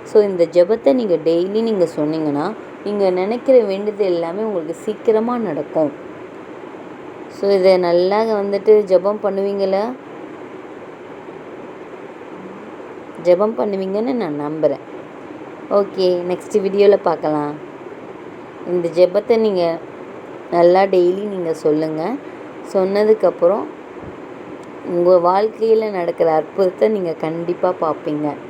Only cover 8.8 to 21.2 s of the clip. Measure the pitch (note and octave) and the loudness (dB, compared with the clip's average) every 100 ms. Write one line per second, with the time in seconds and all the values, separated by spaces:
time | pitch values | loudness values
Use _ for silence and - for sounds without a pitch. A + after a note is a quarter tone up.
8.8 | G3+ F#3 F#3+ G#3 G#3 G3 G3 G3+ G3 F#3+ | 6 4 4 0 -2 0 -2 0 0 0
9.8 | A3 B3+ - - - - - - - - | -2 -6 -14 -14 -14 -14 -16 -16 -16 -16
10.8 | - - - - - - - - - - | -16 -16 -16 -16 -14 -16 -16 -14 -14 -14
11.8 | - - - - - G3 F#3 G3 G#3+ - | -16 -16 -16 -16 -16 -14 -14 -14 -16 -16
12.8 | - - - - E3+ F3 G#3+ A#3+ A3+ G3 | -14 -16 -14 -4 2 4 2 0 -4 -2
13.8 | F#3+ G3 A#3 B3+ F#3 D3 D3 D#3 D3 C#3 | -4 -4 -2 -2 -4 -4 -6 0 0 0
14.8 | - - - - - - - - - G3+ | -8 -16 -16 -16 -16 -16 -16 -16 -2 0
15.8 | G3 F#3+ F#3 F3 F3 F3+ - G#3+ G3 G3 | 0 0 2 2 -2 -6 -2 -2 0 4
16.8 | G3+ G3 G3 D#3 D#3+ D3+ D3 D3+ - - | 6 6 4 0 0 -2 -2 -6 -12 -16
17.8 | - - - - - - - - - F3+ | -16 -16 -16 -16 -16 -16 -16 -12 -4 -2
18.8 | E3+ D#3+ F3+ F#3 G#3 A3+ A3 F#3+ E3+ E3 | -2 4 4 4 2 4 4 2 0 -2
19.8 | - - - - - - - E3+ E3+ F#3 | -8 -16 -16 -16 -16 -16 -2 6 6 8
20.8 | G3 F#3+ F3 F#3 | 6 4 4 2